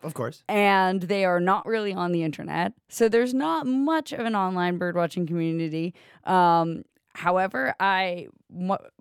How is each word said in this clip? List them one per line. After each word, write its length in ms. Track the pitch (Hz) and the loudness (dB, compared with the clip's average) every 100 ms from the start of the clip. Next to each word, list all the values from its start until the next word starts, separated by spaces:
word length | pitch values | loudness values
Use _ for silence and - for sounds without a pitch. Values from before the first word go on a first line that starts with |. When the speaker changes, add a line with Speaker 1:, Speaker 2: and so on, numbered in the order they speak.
Speaker 1:
Of 100 | 160 | -10
course. 300 | 156 117 - - | -6 -8 -8 -4
Speaker 2:
And 540 | 208 202 196 185 190 | 2 4 4 4 0
they 200 | 175 202 | -2 0
are 160 | 185 175 | 2 2
not 260 | 180 196 - | 2 0 0
really 280 | 220 208 | -4 -2
on 180 | 185 175 | -2 -2
the 100 | 175 | 0
internet. 500 | 160 147 156 156 185 - _ | -2 -4 -6 -2 -4 -6 _
So 180 | - 226 | 0 2
there's 260 | 226 247 | 4 2
not 320 | 262 302 330 254 | 0 0 -2 -2
much 460 | 262 285 320 311 | 0 2 0 -2
of 140 | - 233 | -6 -4
an 100 | 214 | -2
online 420 | 185 185 180 175 | 0 0 0 0
bird 200 | 180 175 | -2 0
watching 280 | 170 - 170 | -2 -2 -2
community. 720 | 170 165 165 165 160 170 - - - - | -2 -2 -2 -2 -4 -6 -8 -18 -10 0
Um, 580 | 185 175 170 165 165 - _ _ | 4 6 4 2 -4 -10 _ _
however, 600 | - 170 185 190 247 262 - | -4 0 2 0 -2 -4 -2
I 480 | 196 190 190 175 - - _ | 0 0 -2 -6 -10 -18 _
m-, 240 | 175 180 196 - - | -8 -4 -4 -6 -14